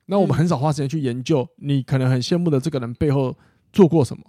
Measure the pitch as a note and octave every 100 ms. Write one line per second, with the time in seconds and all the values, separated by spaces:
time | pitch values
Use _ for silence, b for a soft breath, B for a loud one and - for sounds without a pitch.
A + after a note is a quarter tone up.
0 | - G3 E3 B2 E3+ D3 D3+ D3 C#3 D#3
1 | C3 B2 B2+ D3+ - - C#3+ C#3 B2+ C3+
2 | B2+ B2+ B2 F3 F3 C3+ D3+ C#3 A#2+ A#2+
3 | D3+ C#3 C3 - _ _ _ - E3+ D#3+
4 | B2 -